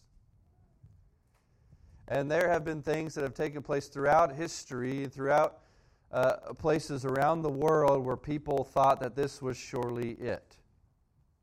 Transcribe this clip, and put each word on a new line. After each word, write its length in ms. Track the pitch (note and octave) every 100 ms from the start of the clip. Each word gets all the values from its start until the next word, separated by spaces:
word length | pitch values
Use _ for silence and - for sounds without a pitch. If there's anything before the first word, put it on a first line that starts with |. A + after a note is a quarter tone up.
| _ _ _ _ _ _ _ _ - - - _ _ _ _ _ _ - - - -
And 220 | C3+ C#3
there 200 | D#3+ F3
have 140 | E3+
been 180 | D#3 D#3
things 340 | C#3+ D#3 D#3+ D3+
that 80 |
have 100 | C#3
taken 300 | - D3+ D3
place 240 | C3+ C#3+ -
throughout 460 | C#3+ C#3 D#3 E3+
history, 760 | D#3+ E3 - - B2 B2+ C3+ C3+
throughout, 540 | C3 C#3 D3+ D#3 - _ _ _ _ _
uh, 420 | B2+ C3 - - C3
places 460 | D#3 D#3 D3+ C#3
around 380 | C3 C3+ D3 E3
the 80 | D#3
world 560 | C3+ D#3 D#3 C#3+ C#3 B2+
where 100 | B2+
people 480 | - D3 C#3+ C#3
thought 360 | B2+ C#3 C3+ C3+
that 160 | C3 C3
this 260 | C#3 -
was 160 | C3 A#2+
surely 540 | - C3 A#2+ A#2+ A#2
it. 440 | - A#2+ F#2+ - _ _ _ _ _ _ _ _ _